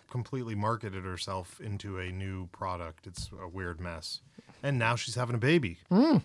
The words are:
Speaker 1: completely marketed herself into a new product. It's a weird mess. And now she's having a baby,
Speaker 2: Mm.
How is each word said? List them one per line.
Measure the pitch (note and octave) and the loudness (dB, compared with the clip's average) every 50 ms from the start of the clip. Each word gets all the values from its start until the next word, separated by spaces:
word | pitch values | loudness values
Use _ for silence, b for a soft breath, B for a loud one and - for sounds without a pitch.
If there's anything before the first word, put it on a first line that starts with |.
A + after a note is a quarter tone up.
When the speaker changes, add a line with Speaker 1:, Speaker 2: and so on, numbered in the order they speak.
| _ - | _ -8
Speaker 1:
completely | - B2 A2 - C#3 B2+ A#2+ A2+ G#2+ | -6 -6 -6 -4 -6 -6 -4 -4 -2
marketed | G2+ G#2 A2 A#2 G#2 A#2 G2+ F#2+ F#2+ F#2 | 0 0 0 0 -2 -4 -8 -8 -6 -6
herself | F#2+ F2+ F2 - G2+ F#2+ F#2+ F2 - - - | -6 -6 -6 -6 -6 -6 -6 -6 -10 -14 -12
into | - G#2+ G2+ G2 - G2+ F#2+ F#2 | -8 -6 -6 -6 -6 -6 -6 -6
a | F#2 F2+ | -6 -6
new | F2+ F#2+ G2 G2 F#2+ F#2+ F2+ F#2 | -6 -6 -6 -6 -6 -6 -8 -10
product. | - - G2+ F#2 F2+ F2 E2+ D#2+ D#2+ - - | -8 -6 -6 -4 -4 -6 -6 -10 -12 -14 -18
It's | F#2+ E2+ - - - - - | -16 -12 -12 -12 -12 -12 -12
a | F#2 E2+ | -12 -10
weird | F2 F#2+ F#2 F2 E2+ E2+ | -6 -6 -4 -4 -4 -6
mess. | F2+ F2 E2 - - - - - b b b b b b b b | -6 -8 -8 -8 -8 -10 -10 -10 b b b b b b b b
And | - C#3+ C#3 A#2+ | -2 0 2 4
now | A2+ A2+ A#2+ | 4 4 2
she's | A#2 - A#2+ G#2+ | 2 -2 -4 -2
having | B2 B2 A#2 A#2+ | -2 0 0 0
a | A2 | 2
baby, | A#2+ C#3+ E3+ E3+ B2 F2 E2 - - - | 4 6 6 6 4 2 -4 -6 0 4
Speaker 2:
Mm. | F3 G#3+ C#4+ E4 C4+ D#3 | 6 8 8 8 8 6